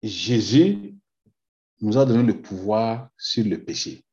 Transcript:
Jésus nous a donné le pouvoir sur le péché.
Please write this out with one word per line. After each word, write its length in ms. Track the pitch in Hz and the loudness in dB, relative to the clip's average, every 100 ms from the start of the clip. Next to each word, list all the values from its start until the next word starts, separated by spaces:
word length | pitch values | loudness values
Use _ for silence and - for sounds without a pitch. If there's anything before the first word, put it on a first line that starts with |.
Jésus 920 | 110 95 107 120 98 127 185 202 - - _ _ _ _ _ _ _ _ | -8 -8 0 0 4 4 4 2 -6 -18 _ _ _ _ _ _ _ _
nous 180 | 107 113 | -2 2
a 60 | 135 | 4
donné 180 | 117 | 4
le 180 | 120 101 | 4 0
pouvoir 680 | - 95 98 107 113 117 131 _ | -4 -10 -2 0 0 -4 -10 _
sur 300 | - - 107 | -6 -2 -2
le 180 | - | -2
péché. 400 | - - - 107 _ | -6 -10 -10 -12 _